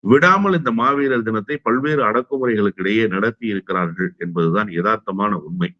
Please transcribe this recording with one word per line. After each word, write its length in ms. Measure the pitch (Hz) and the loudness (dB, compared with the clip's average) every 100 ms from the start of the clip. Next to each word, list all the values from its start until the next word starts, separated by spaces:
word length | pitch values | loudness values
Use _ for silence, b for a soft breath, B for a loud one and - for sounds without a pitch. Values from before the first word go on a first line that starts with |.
விடாமல் 520 | 95 135 175 196 202 175 | 4 6 6 4 2 0
இந்த 140 | 127 | 0
மாவீரர் 540 | 113 123 139 139 123 113 | 0 0 0 0 0 -2
தினத்தை 300 | 110 101 147 | -4 -4 -4
பல்வேறு 440 | 113 123 147 151 | 0 0 0 0
அடக்குமுறைகளுக்கு 800 | 110 113 127 135 123 107 101 95 | 2 0 -2 -2 0 2 0 0
இடையே 240 | 95 107 110 | 0 0 0
நடத்தி 380 | 95 107 113 113 | 0 -2 -2 -4
இருக்கிறார்கள் 640 | 98 - 92 87 82 90 - | -4 -4 -2 -2 -2 -6 -4
என்பதுதான் 520 | 87 85 82 95 107 | -6 -2 0 0 -2
யதார்த்தமான 640 | 85 101 110 - 95 104 92 | -2 -2 -2 -4 -4 -2 -4
உண்மை. 300 | 76 90 85 | -6 -6 -6